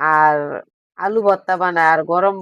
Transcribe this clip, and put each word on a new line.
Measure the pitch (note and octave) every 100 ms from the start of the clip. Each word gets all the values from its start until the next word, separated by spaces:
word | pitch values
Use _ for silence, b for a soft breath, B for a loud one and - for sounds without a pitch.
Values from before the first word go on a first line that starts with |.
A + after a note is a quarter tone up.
| D#3
আর | D#3 D#3 D3+ D3 C#3 - _ _ -
আলু | F#3+ A3
ভর্তা | G3+ F#3+ - F#3
বানাই | F#3 E3+ D#3+
আর | D#3+
গরম | D#3 F3 G3 G3